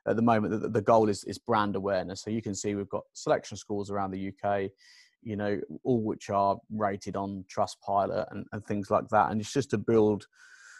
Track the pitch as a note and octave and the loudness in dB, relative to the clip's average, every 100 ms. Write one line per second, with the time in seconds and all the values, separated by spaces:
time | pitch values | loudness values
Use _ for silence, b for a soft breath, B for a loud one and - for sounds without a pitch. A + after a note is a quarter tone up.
0 | - G#2+ A#2 A2 G#2 A2 - A2+ G#2 A2+ | -2 2 4 4 2 -2 -2 0 4 6
1 | G#2+ G2 - F#2+ - A2 G#2 G2 G2 F#2+ | 6 0 -6 -10 0 2 2 0 -2 -2
2 | F2 G2 - A2+ A2 F#2+ G#2+ G2+ G2+ - | -2 -8 -6 -4 -4 -4 -4 -4 -4 -8
3 | - - - D3+ - G#2 - G#2 G2 G2+ | -10 -10 -2 -2 -2 -14 -8 -6 -4 -4
4 | F#2+ F#2+ G2 F#2+ G#2 G2+ F#2+ - b b | -4 -6 -8 -6 -2 -2 -2 -8 b b
5 | b b A#2+ G2+ G#2 G2+ - - - A#2+ | b b -8 -4 -2 -2 -4 -6 0 0
6 | G#2+ F2+ - G2+ G2 G2 - G#2+ G#2 G2+ | 0 -4 -2 0 0 0 -6 -4 -2 -2
7 | - G2 G2 G2 F#2 - G2 - - G2 | -6 -4 -4 -6 -8 -4 -4 -4 -2 0
8 | F#2+ F2+ - G2+ - G#2+ - G#2 G2 G#2 | 2 -2 -4 -8 -10 -10 -4 -4 0 0
9 | - G#2+ F2 G#2+ G#2 C#3+ A#2+ A2 G2 A2+ | 4 4 4 0 -2 -2 0 -2 4 6
10 | G#2+ G2+ - B B B B | 6 4 -2 B B B B